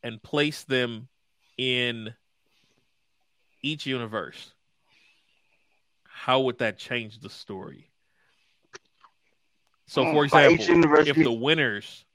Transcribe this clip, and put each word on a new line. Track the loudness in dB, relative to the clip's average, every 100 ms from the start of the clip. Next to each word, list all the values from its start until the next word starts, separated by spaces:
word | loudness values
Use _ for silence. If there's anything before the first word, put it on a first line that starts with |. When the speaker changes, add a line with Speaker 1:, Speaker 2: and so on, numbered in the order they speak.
Speaker 1:
and | -12 -14
place | -6 -2 -2 -4 -4
them | -2 -2 -6 -16 _ _ _ _ -8
in | -2 -2 -2 -6 -12 -18 _ _ _ _ _ _ _ _ _ _ _ _ _ _
each | -8 -6 -6
universe, | -6 -6 -8 -8 -14 -20 _ _ _ _ _ _ _ _ _ _ _ _ _ _ _
how | _ -10 0 0
would | 0 -2
that | -4 -4
change | -8 -8 -8 -16
the | -20
story? | -20 -16 -16 -16 -20 _ _ _ _ _ _ _ _ _ -20 _ _ _ _ _ _ _ _ _ _ _
So, | -2 0
Speaker 2:
Hmm, |
Speaker 1:
for | 2 4
Speaker 2:
by | 6 6
each | 6
Speaker 1:
example, | 4 4
Speaker 2:
universe | 6 4 4
Speaker 1:
if | 2
Speaker 2:
we |
Speaker 1:
the | 2
winners | 2 0 0 0 -2 -10 -20 _